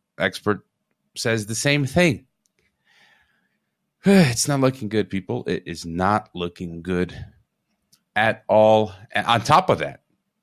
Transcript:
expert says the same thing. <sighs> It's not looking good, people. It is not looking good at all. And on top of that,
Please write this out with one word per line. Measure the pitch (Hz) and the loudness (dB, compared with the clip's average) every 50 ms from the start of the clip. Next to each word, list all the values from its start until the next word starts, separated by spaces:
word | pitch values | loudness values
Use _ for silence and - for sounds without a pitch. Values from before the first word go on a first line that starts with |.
| _ _ _ - | _ _ _ -4
expert | 92 98 - - - 107 104 92 _ _ _ _ _ _ _ _ _ _ _ | -4 -4 -4 -4 -4 -4 -4 -4 _ _ _ _ _ _ _ _ _ _ _
says | - - 120 113 113 107 | -8 -4 -4 -4 -4 -4
the | 101 117 | -6 -8
same | - - 143 143 147 139 | -4 -2 0 0 0 -2
thing. | 127 - 175 180 170 117 92 - _ | -2 0 2 2 2 2 -2 -8 _
<sighs> | _ _ _ _ _ _ _ _ _ _ _ _ _ _ _ _ _ _ _ _ _ _ _ _ _ _ _ _ _ _ _ _ _ _ _ | _ _ _ _ _ _ _ _ _ _ _ _ _ _ _ _ _ _ _ _ _ _ _ _ _ _ _ _ _ _ _ _ _ _ _
It's | 190 202 196 175 131 117 117 - - | 4 6 6 6 4 2 -2 -2 -2
not | 143 135 | 0 2
looking | 135 131 131 - 110 104 | 2 0 0 -2 -8 -4
good, | 104 107 98 - | -2 -2 -2 -2
people. | - 95 92 - 117 123 - - | -4 -8 -6 -6 -8 -6 -4 -4
It | 90 - - | -6 -6 -6
is | - 87 82 - | -10 -14 -12 -10
not | 85 82 87 92 98 104 107 - _ _ | -8 -4 -2 0 0 0 0 -2 _ _
looking | 87 87 87 - - 92 85 82 85 | -8 -8 -8 -8 -10 -12 -12 -12 -12
good | 82 90 92 90 90 85 - - - - _ _ _ _ _ _ _ _ _ _ _ _ _ _ _ _ _ | -6 -4 -2 -2 -2 -4 -6 -16 -16 -18 _ _ _ _ _ _ _ _ _ _ _ _ _ _ _ _ _
at | 104 110 113 104 - _ - | 0 0 0 0 -4 _ 2
all. | 110 107 107 110 110 110 107 104 - - - _ | 4 4 6 6 6 4 2 -2 -6 -18 -20 _
And | - 104 101 | -6 -4 0
on | - 120 117 | 0 0 0
top | 113 - 147 170 - - | 2 4 4 4 4 2
of | 131 80 | 0 -2
that, | 76 71 - - _ _ _ _ _ _ _ _ | -2 -8 -8 -14 _ _ _ _ _ _ _ _